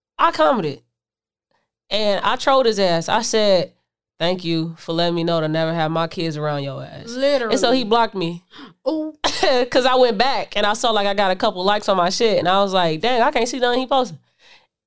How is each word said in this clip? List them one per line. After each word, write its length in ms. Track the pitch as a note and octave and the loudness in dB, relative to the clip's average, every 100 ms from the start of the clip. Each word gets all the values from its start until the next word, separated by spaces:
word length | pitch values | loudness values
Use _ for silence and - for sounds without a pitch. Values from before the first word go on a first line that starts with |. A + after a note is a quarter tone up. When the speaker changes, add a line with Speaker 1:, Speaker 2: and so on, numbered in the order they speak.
| _ - | _ 0
Speaker 1:
I 140 | D#4+ | 0
commented. 520 | E4 D#4 B3+ D#3 - _ _ _ _ _ _ _ _ _ _ - | 4 2 2 -2 -6 _ _ _ _ _ _ _ _ _ _ -6
And 320 | G3+ G#3+ G3 | -2 0 0
I 120 | - A#3+ | 0 -2
trolled 300 | - C4+ A#3+ | 2 2 4
his 100 | G#3 | 2
ass. 300 | F#3+ E3+ E3+ | 2 0 0
I 120 | A3 | -2
said, 500 | A3+ A3 G#3 F#3 - _ _ _ _ - | 0 0 4 2 0 _ _ _ _ -4
"Thank 240 | E3 F#3+ E3+ | -2 -2 -2
you 300 | E3 E3 D#3+ | -2 -2 -6
for 160 | - | -6
letting 220 | E3 E3+ E3+ | -2 0 0
me 80 | |
know 180 | E3+ E3+ | 0 0
to 60 | D#3 | 0
never 260 | D#3 D#3+ | 0 -2
have 160 | E3 D#3 | 0 -2
my 180 | D#3+ E3 | -2 -4
kids 300 | - E3 D3+ | -4 -6 -4
around 260 | D3+ C#3+ | -4 -4
your 200 | C#3 C3+ | -6 -10
ass." 240 | C3+ - A#3 | -14 -16 -14
Speaker 2:
Literally. 460 | B3 C#4 C#4+ A#3 | -4 0 0 0
Speaker 1:
And 60 | B3 | 0
so 120 | A#3 | 2
he 120 | C4 | 0
blocked 300 | A3+ A#3 A3+ | 2 0 0
me. 300 | F#3+ E3+ F3 - - B3 - - | -2 -6 -6 -14 -20 -20 -12 -6
Speaker 2:
Ooh. 280 | D#4 D#4 D4+ | -4 -6 -8
Speaker 1:
<laughs> 40 | - - F#4 B3+ B3 | -8 -2 0 0 0
'Cause 140 | C4+ B3+ | 0 2
I 80 | B3+ | 4
went 220 | B3+ G3+ | 4 2
back 380 | B3+ A#3 - G3+ | 0 -2 -4 -2
and 100 | G#3 | 0
I 60 | |
saw, 180 | A3 B3 | 0 0
like, 160 | G#3+ G3+ | 0 0
I 60 | G3+ | 0
got 160 | G3 | 0
a 40 | F#3 | 0
couple 280 | A3+ G3 | -2 -2
likes 260 | F#3 G#3+ G#3 | 0 0 0
on 80 | F#3+ | 2
my 120 | F3 | 2
shit. 280 | F#3+ A#3 F3+ | 2 2 2
And 100 | E3+ | 2
I 140 | G3 | 2
was 120 | G3+ | 2
like, 280 | F#3 F3 D#3 | 2 0 0
"Dang, 200 | A3 B3+ | 0 2
I 80 | A#3+ | 2
can't 160 | B3 A#3+ | 0 -2
see 80 | C4+ | -2
nothing 200 | B3 A#3+ | 0 0
he 80 | C4 | 0
posted." 320 | C4+ A#3+ D3+ _ _ _ - _ _ | 0 0 -6 _ _ _ -20 _ _